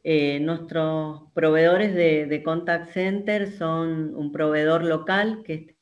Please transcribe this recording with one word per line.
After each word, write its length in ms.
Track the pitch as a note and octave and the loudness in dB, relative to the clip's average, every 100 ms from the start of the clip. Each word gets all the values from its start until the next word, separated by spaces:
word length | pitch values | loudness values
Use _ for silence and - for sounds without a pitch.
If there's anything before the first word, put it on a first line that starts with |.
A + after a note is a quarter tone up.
eh, 380 | E3 D#3 C#3+ C#3+ | 0 2 2 0
nuestros 920 | D#3 E3 E3 E3 D#3 D#3+ D#3 D3 - | -2 -4 -4 -2 0 -2 -4 -8 -10
proveedores 640 | - D#3+ D#3 E3 F#3+ G#3+ | 0 2 6 6 4 2
de, 320 | F3+ E3 D3+ D3 | 2 4 2 0
de 160 | D3+ | -4
contact 480 | D3+ E3 E3+ E3+ E3+ | -2 -4 -2 -2 -4
center 640 | F#3 F#3 G3+ G#3 G#3 G3 | -4 -2 -2 -2 -2 -2
son 600 | G3 E3 E3 E3 D#3+ D#3 - | -4 -4 -2 -2 -4 -4 -6
un 160 | D3 | -6
proveedor 500 | D3 D3+ D3+ D#3 E3 | -2 0 2 2 2
local, 600 | E3 D#3 D#3+ G3 G#3+ A3 | 2 -2 0 0 0 -4
que 100 | - | -8
es 200 | D#3 - _ | -12 -12 _